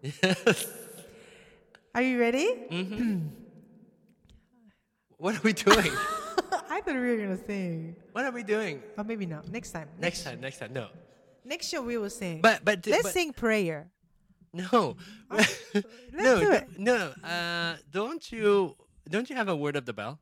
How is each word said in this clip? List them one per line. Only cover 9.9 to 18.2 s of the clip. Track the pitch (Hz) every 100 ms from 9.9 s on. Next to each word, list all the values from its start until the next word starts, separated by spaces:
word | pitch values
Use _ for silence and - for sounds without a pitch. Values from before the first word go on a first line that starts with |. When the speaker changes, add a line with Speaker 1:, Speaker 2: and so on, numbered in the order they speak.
| 170
Speaker 1:
Next | 170 175
Speaker 2:
Next |
Speaker 1:
time, | - 120
next | 135 -
time. | 113
No. | 131 104 - - _ _ _
Speaker 2:
Next | 240 330 -
show | 339
we | 240 233
will | 202
sing. | - 185 160
Speaker 1:
But, | 208 208
but, | - 202 214
Speaker 2:
Let's | 311
Speaker 1:
but | 480
Speaker 2:
sing | 359 330
prayer. | 254 233 220 180 156 165 _ _ _ _ _ _
Speaker 1:
No. | 170 185 240 160 - -
<laughs> | - -
Speaker 2:
Oh, | 208
let's | 214 - - 202 196 - -
Speaker 1:
No, | 277 262 226
Speaker 2:
do | 403
Speaker 1:
no, |
Speaker 2:
it. | 262 - -
Speaker 1:
no. | 208 240 170 131
Uh, | 165 175 170 170 170 160 -
don't | 170 220 320